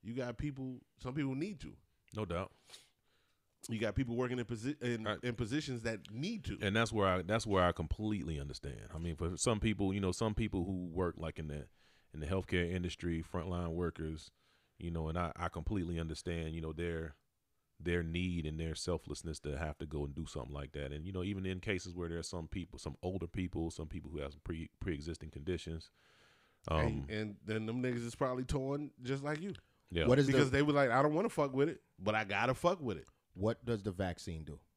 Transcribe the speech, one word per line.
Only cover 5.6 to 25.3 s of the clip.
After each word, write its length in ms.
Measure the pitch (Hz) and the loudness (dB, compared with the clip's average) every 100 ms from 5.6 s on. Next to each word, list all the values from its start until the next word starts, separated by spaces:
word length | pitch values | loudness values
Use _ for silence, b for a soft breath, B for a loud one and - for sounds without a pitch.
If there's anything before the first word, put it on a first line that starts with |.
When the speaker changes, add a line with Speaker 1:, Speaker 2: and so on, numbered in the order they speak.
| 151 123 | -2 -4
Speaker 1:
that 260 | 113 110 - | -2 -4 -6
need 300 | 107 160 226 | -4 -4 -4
to. 140 | 143 101 | -4 0
Speaker 2:
And 140 | 101 | 2
that's 180 | 107 113 | 4 4
where 140 | 113 98 | 4 4
I, 160 | 92 | 4
that's 240 | 87 110 113 | 2 0 4
where 160 | 98 | 6
I 60 | 90 | 6
completely 680 | 85 78 - 107 107 80 78 | 4 0 0 0 0 0 -2
understand. 400 | 69 67 71 58 52 | -4 -6 -8 -8 -8
I 60 | 80 | -4
mean, 160 | 85 | -4
for 220 | 80 87 90 | 0 -2 2
some 240 | - 110 | 2 4
people, 340 | 113 101 98 | 2 4 2
you 60 | 101 | 4
know, 100 | 95 | 2
some 240 | 90 113 | 2 2
people 300 | 104 110 101 | 2 0 2
who 220 | 87 95 90 | 0 -2 -2
work, 220 | 82 90 80 | 2 0 2
like, 220 | 82 80 | -6 -4
in 80 | 78 | -4
the, 200 | 73 - b b b b | -6 -8 b b b b
in 60 | 78 | -6
the 60 | 76 | 0
healthcare 420 | 95 90 90 87 | 0 2 2 2
industry, 520 | 90 87 - 87 82 82 | 2 -2 -2 0 0 -2
frontline 360 | 90 87 90 87 | -4 -2 -2 0
workers, 640 | 82 87 - 80 80 - _ _ _ _ _ | 0 0 0 -4 -6 -10 _ _ _ _ _
you 120 | 85 | -4
know, 180 | 85 80 | -2 0
and 80 | 82 | 0
I, 140 | 87 - | 0 0
I 120 | 85 | -4
completely 520 | - 80 107 85 85 | -2 -2 0 0 0
understand, 540 | 82 80 - 85 80 82 | -2 -4 -2 -2 -2 -4
you 40 | |
know, 120 | 80 | -4
their, 420 | 76 87 82 80 - _ _ _ _ _ _ | -2 -2 -2 -4 -10 _ _ _ _ _ _
their 240 | 80 87 | 0 2
need 440 | 82 85 90 87 76 | 2 2 2 2 0
and 120 | 78 | -2
their 160 | 82 | -2
selflessness 640 | 78 - 82 - 76 82 76 | -2 -2 -2 -2 -8 -6 -6
to 160 | 73 69 | -4 -2
have 220 | 78 73 | -4 -4
to 80 | 80 | -4
go 180 | 76 | -2
and 80 | 71 | -2
do 120 | 71 82 | -4 -6
something 260 | 76 62 | -6 -6
like 200 | 71 71 | -8 -8
that. 180 | 71 69 | -6 -6
And, 160 | 73 82 | -6 -6
you 60 | |
know, 100 | 95 | -4
even 240 | 90 98 95 | -2 -2 -2
in 140 | 92 | -4
cases 340 | 110 95 - | 0 -2 -2
where 140 | 87 85 | -6 -4
there 100 | 85 | -4
are 40 | |
some 240 | 80 90 80 | -4 -6 -6
people, 320 | - 85 - | -6 -6 -8
some 160 | - 69 | -8 -4
older 280 | 92 95 87 | -4 -2 -2
people, 420 | - 90 - 82 | -2 -2 0 -2
some 160 | - 80 | -2 -8
people 240 | 92 78 | -8 -8
who 60 | 76 | -6
have 140 | 71 | -6
some 80 | 73 | -8
pre-, 280 | - 82 82 _ | -6 -6 -6 _
pre-existing 500 | - 78 73 80 82 | -4 -2 -4 -8 -8